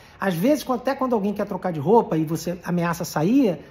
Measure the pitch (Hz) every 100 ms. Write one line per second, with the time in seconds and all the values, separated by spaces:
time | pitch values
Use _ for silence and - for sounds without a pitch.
0 | - - 196 165 214 294 - 247 - 269
1 | 262 233 196 208 208 185 185 160 143 226
2 | 226 160 156 160 - 175 - 175 170 165
3 | 170 - 160 262 240 156 -